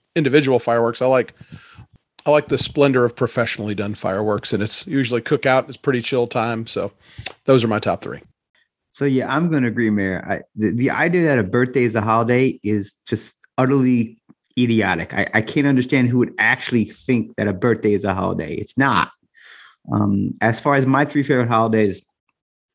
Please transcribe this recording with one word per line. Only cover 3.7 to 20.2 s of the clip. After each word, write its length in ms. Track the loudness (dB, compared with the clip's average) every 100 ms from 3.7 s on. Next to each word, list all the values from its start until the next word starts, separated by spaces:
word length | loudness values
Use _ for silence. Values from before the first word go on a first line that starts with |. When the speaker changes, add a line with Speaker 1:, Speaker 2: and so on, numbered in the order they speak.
Speaker 1:
done 200 | -6 -6
fireworks, 580 | -6 -4 -2 -2 -2 -2
and 100 | -4
it's 240 | -4 -6 -4
usually 340 | -2 -2 -2
cookout. 480 | -2 0 2 2 0
It's 80 | -6
pretty 260 | -4 -2
chill 240 | -2 -2 -2
time. 400 | -2 -2 -4 -6
So 260 | -6 -6 _ _ -10 -10 -4
those 200 | 2 4
are 40 | 4
my 100 | 0
top 240 | -2 -4
three. 180 | -6 -14 -18 _ _ _ _ _ _
Speaker 2:
So, 140 | -4
yeah, 300 | 0 0 0
I'm 160 | 0 0
gonna 180 | 0 0
agree, 220 | 0 0
Mayor. 340 | 0 -2 -4 -4
I, 140 | -8 -8 -4
the, 140 | -2
the 200 | 0 0
idea 320 | 0 0 2 2
that 120 | 2
a 40 |
birthday 400 | 0 0 0 0
is 120 | 0
a 60 | 0
holiday 600 | 0 0 2 2 0 -2
is 340 | -4 -2 -4 -12 -8
just 280 | -8 -8 _ _ -2
utterly 600 | 2 2 2 2 -2 -8 _ _ _ -2
idiotic. 560 | 2 2 2 -2 -4
I, 140 | -4 -2
I 80 | -2
can't 240 | 0 0 2
understand 420 | 2 2 2 2
who 100 | 2
would 140 | 0 0
actually 460 | 0 0 0 -2
think 500 | -2 -6 -2 -2 -2 -4
that 120 | -4
a 40 |
birthday 400 | 0 0 2 0
is 120 | 0
a 100 | 0
holiday. 400 | -2 -2 -4 -6
It's 240 | -8 -6 0
not. 320 | 2 2 -2 _ _ _ -20 -20 -20 _ -6
Um, 420 | -2 0 0